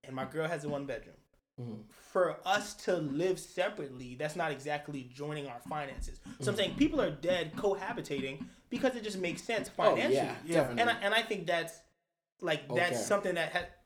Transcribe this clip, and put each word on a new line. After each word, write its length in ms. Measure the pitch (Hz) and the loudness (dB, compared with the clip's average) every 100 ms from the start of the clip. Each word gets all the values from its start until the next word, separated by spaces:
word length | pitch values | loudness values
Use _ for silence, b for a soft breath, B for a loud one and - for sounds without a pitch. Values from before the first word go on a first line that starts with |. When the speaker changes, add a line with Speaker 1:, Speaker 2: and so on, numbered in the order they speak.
| - | -8
Speaker 1:
And 100 | 131 | -6
my 100 | 127 | -4
girl 220 | 151 160 | -2 -2
has 160 | 165 | -2
a 60 | 147 | -2
one-bedroom. 440 | 143 139 113 85 80 _ _ _ - | -4 -4 -6 -8 -20 _ _ _ -12
Speaker 2:
Mm-hmm. 200 | 120 110 107 - - | -10 -10 -14 -20 -2
Speaker 1:
For 280 | 190 170 147 180 | 2 2 2 0
us 280 | 202 208 - - | 0 0 -6 0
to 100 | 175 | 2
live 420 | 151 143 185 180 | 2 2 2 2
separately, 760 | - - 190 208 143 123 127 123 | -2 -2 -2 -2 -10 -10 -12 -6
that's 200 | 151 175 | -4 -2
not 160 | 160 | -2
exactly 580 | 139 139 147 147 143 123 | -2 -4 -4 -4 -10 -10
joining 340 | 127 147 151 139 | -10 -6 -6 -8
our 120 | 120 - | -10 -8
finances. 520 | 151 139 131 - - | -6 -6 -6 -8 -10
So 60 | 190 | -16
I'm 60 | - | -4
Speaker 2:
Mm-hmm. 160 | 127 - | -2 2
Speaker 1:
saying 200 | 202 - | 0 4
people 260 | 302 302 | 4 4
are 80 | 190 | 0
dead 420 | 151 165 180 156 - | 0 0 0 0 0
cohabitating 920 | 202 196 196 - - 139 135 147 B B _ | 0 0 -2 -6 -4 -4 -4 -6 B B _
because 260 | 247 262 240 | 0 0 0
it 80 | |
just 140 | 214 190 | -6 -2
makes 220 | 175 - | -2 -4
sense 260 | - 220 - - | -2 -2 -2 4
Speaker 2:
Oh, 60 | |
Speaker 1:
financially. 320 | - - - 135 | 6 6 4 4
Speaker 2:
yeah, 200 | - - 160 | 2 -4 2
Speaker 3:
Yeah. 80 | 165 | 4
Speaker 2:
definitely. 260 | 131 120 | 4 4
Speaker 1:
And 80 | 240 | 2
I, 20 | 220 | 4
and 120 | 196 | 4
I 80 | 220 | 2
think 240 | 226 196 165 | 2 -4 0
that's, 260 | 170 160 - _ _ _ _ _ _ | 0 0 -10 _ _ _ _ _ _
like, 260 | 175 156 139 | 0 0 2
that's 180 | 165 175 127 | 2 4 2
Speaker 2:
Okay. 40 | |
Speaker 1:
something 320 | 208 202 190 170 | 2 2 2 0
that 160 | 156 | 0
ha-, 120 | 180 180 - | -2 -4 -12